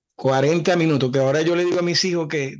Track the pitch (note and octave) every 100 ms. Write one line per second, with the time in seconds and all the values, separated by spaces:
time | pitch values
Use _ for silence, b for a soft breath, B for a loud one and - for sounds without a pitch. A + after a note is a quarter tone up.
0 | _ - C3 C3+ C#3 E3+ D#3+ F3 D#3+ D3
1 | C3 C3+ C3+ C#3+ D#3+ F3 F3 F3 F3 E3+
2 | F#3+ F3 D#3+ D#3 C3+ D3